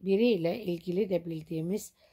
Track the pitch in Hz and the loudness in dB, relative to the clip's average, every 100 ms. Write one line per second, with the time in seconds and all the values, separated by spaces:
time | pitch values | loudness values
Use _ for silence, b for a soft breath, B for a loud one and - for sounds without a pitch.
0 | 185 196 240 190 165 226 190 170 180 175 | 0 4 4 4 0 -2 -4 -4 -2 -2
1 | 202 175 170 160 160 160 170 214 - b | 0 0 -2 -8 -6 -4 -2 -4 -6 b
2 | b | b